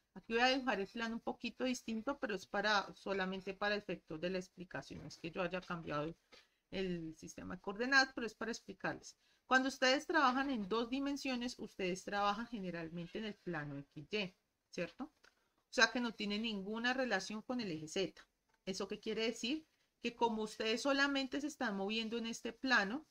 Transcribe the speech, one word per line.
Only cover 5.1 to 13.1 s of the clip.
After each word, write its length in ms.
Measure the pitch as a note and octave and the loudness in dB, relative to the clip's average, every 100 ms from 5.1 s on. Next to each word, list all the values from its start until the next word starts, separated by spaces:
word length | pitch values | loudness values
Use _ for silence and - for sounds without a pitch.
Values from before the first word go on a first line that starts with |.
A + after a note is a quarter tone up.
| - | -10
que 140 | - | -6
yo 100 | G3 | -2
haya 200 | F3 F3+ | -2 -2
cambiado 420 | - E3+ D#3+ D3 | -4 -6 -4 -2
el, 120 | D#3 - _ - _ _ _ | -2 -6 _ -20 _ _ _
el 460 | F#3+ F#3 F3 D#3+ D#3 | -4 -2 -2 -4 -10
sistema 380 | F3+ - F#3 F#3 | -14 -12 -10 -8
de 60 | |
coordenadas, 500 | G3 G3+ B3 C4+ C4+ | -6 -4 4 6 6
pero 140 | C4 A3+ | 2 -6
es 80 | - | -4
para 160 | A3 | -6
explicarles. 640 | A#3+ - - E3+ - - - _ _ - | -6 -10 -4 -4 -4 -10 -20 _ _ 2
Cuando 220 | B3+ C4 | 4 4
ustedes 360 | - B3+ C#4+ D4+ | 4 4 4 4
trabajan 460 | E4 C4 B3+ C#4 | 6 6 6 2
en 160 | B3 F#3+ | 0 0
dos 220 | A3 A#3 | 0 2
dimensiones, 640 | C4 C#4 C#4+ C#4 B3 B3 - | 0 0 -2 -2 -2 -2 -6
ustedes 460 | G#3+ - F#3 F#3 | -10 -2 -2 -2
trabajan 440 | - G3+ G3+ G#3 A#3 | -2 2 2 2 -4
generalmente 680 | A3+ F#3 E3+ E3 E3+ E3+ | -6 -4 -6 -6 -6 -6